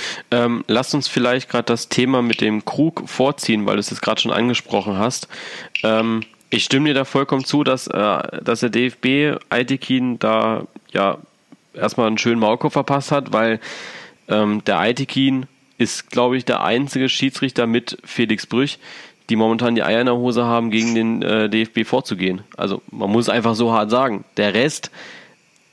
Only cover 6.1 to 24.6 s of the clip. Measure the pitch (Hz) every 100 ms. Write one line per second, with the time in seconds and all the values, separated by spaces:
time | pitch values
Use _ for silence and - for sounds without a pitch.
6.1 | 110 - _ - 120 - 135 151 135 131
7.1 | 135 139 135 131 147 135 131 - - 104
8.1 | 80 - - - 113 120 113 127 - 127
9.1 | 139 147 - - 120 123 135 - 131 127
10.1 | 117 110 110 110 110 - - _ - 98
11.1 | - - _ _ - _ - 107 - 110
12.1 | 110 117 117 107 120 147 143 - 139 -
13.1 | 143 123 110 113 110 - - - - -
14.1 | - - 104 104 104 - 87 104 127 135
15.1 | 135 135 131 131 _ _ - 113 - -
16.1 | 120 123 127 120 110 85 117 143 135 131
17.1 | - 135 - 135 - 117 117 - - -
18.1 | - 113 107 - 113 143 - - - -
19.1 | _ - 110 113 113 120 117 76 113 123
20.1 | 123 123 120 120 117 117 110 117 113 113
21.1 | 110 87 110 107 110 110 - 110 127 -
22.1 | 95 92 92 - - 95 98 - 110 101
23.1 | 113 113 117 113 110 117 113 107 123 131
24.1 | 98 - - 104 101